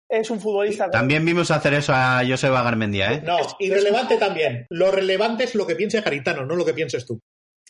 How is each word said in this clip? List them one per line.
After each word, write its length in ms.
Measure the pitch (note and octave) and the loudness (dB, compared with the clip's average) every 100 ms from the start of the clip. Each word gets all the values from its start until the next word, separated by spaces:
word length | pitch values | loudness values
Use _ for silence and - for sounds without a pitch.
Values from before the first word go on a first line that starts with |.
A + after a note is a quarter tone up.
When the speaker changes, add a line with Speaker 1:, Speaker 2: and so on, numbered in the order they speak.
| - | -4
Speaker 1:
Es 180 | A3 A3+ | -2 -2
un 120 | A3 | -4
futbolista 500 | G#3 G3+ G#3 G#3+ F#3+ | -2 0 0 -2 0
Speaker 2:
También 340 | A#2 C#3 D#3 | 0 2 2
vimos 260 | D#3+ F3 D#3+ | 2 0 0
hacer 220 | D#3 D3+ | 0 2
eso 200 | C#3+ C#3+ | 0 2
a 260 | C3 B2+ B2+ B2+ | 2 2 2 2
Joseba 340 | B2+ C#3 C3 | 0 2 2
Garmendia, 500 | A#2+ A2+ G#2+ G2+ G2 | 2 0 0 0 0
¿eh? 80 | C#3+ | -2
Speaker 3:
No, 160 | D#3 F3 | 0 -2
Speaker 1:
Es, 80 | C#3 | -2
es 80 | - | -4
Speaker 3:
irrelevante 540 | F#3+ G3 G3+ A3+ B3 | 0 2 4 2 2
Speaker 1:
un 60 | A3+ | 2
Speaker 3:
también. 460 | G3+ F3 D3 B2 - | 2 0 -2 -2 -6
Lo 200 | E3+ F#3+ | 0 2
relevante 540 | G3 F#3+ F#3+ A3+ A#3 | 2 2 0 0 -2
es 100 | B3 | -2
lo 120 | G#3+ F3 | -2 -2
que 80 | E3 | -2
piense 240 | G#3+ G#3+ | -2 -2
Garitano, 420 | F#3+ C#3+ D3+ D3 | -2 -2 -4 -4
no 100 | C3 F3 | -4 -2
lo 100 | D#3+ | -2
que 80 | |
pienses 320 | D3 D3+ - - | -2 -4 -6 -6
tú. 120 | A2 _ _ _ _ | -12 _ _ _ _